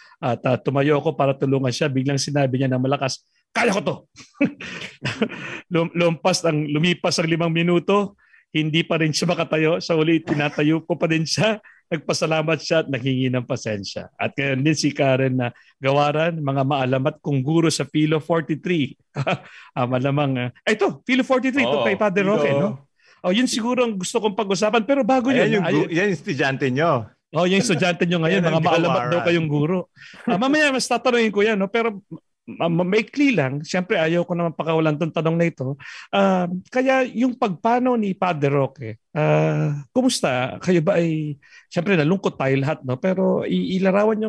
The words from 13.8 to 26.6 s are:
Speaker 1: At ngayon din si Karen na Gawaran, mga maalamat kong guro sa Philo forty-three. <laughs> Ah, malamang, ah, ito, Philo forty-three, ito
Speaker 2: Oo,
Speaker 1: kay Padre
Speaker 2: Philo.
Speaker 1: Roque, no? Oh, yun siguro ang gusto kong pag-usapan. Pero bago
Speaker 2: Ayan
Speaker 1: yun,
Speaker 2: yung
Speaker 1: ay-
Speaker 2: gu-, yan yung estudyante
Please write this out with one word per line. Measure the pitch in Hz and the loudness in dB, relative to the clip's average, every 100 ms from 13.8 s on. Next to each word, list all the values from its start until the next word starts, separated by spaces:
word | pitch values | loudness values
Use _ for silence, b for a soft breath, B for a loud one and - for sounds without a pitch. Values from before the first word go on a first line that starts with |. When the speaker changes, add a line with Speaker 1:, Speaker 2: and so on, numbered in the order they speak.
| 98 - 92 - | -6 -12 -12 -6
Speaker 1:
At | 117 | -6
ngayon | - 139 135 143 | -4 -4 0 0
din | 151 | 2
si | 151 143 | 0 0
Karen | 139 131 135 127 | 2 2 2 0
na | 120 - b b | -2 -6 b b
Gawaran, | 135 143 147 151 165 165 | 0 2 2 2 -2 -2
mga | 143 139 135 | -2 0 0
maalamat | 143 127 131 139 156 | 0 0 0 -2 -4
kong | - 139 127 | -4 -2 0
guro | 160 160 | 2 2
sa | - 143 | 0 -2
Philo | 151 151 156 | 0 0 0
forty-three. | 151 170 160 151 180 180 127 - _ | 0 -2 -2 -6 -2 -2 -2 -6 _
<laughs> | - 135 - - - - - | -6 -4 -4 -6 -20 -12 -4
Ah, | 123 | -2
malamang, | 127 139 139 143 127 | 0 0 0 0 -2
ah, | 123 - - | -4 -6 -2
ito, | 214 381 143 - | 0 0 -2 -2
Philo | 254 | -2
forty-three, | - 262 262 262 240 | 2 0 0 0 0
ito | 285 | 2
Speaker 2:
Oo, | 220 | 0
Speaker 1:
kay | 196 | 2
Padre | 214 190 190 | 0 0 0
Speaker 2:
Philo. | |
Speaker 1:
Roque, | 214 - | 2 2
no? | 143 196 139 _ _ b b 180 | 2 0 -4 _ _ b b -2
Oh, | |
yun | 196 254 | 0 0
siguro | 247 226 254 240 | -2 -2 0 -2
ang | 202 | -2
gusto | 175 233 214 | -4 -2 -2
kong | 196 | -2
pag-usapan. | 202 196 214 233 226 | -2 0 0 0 0
Pero | 277 233 | 0 2
bago | 262 247 | 2 2
Speaker 2:
Ayan | 247 - | 2 2
Speaker 1:
yun, | 220 | 2
Speaker 2:
yung | 170 | 2
Speaker 1:
ay- | 151 | 2
Speaker 2:
gu-, | 175 | 2
yan | 165 202 | 0 0
yung | 175 | -2
estudyante | - 139 143 135 | -4 -2 0 0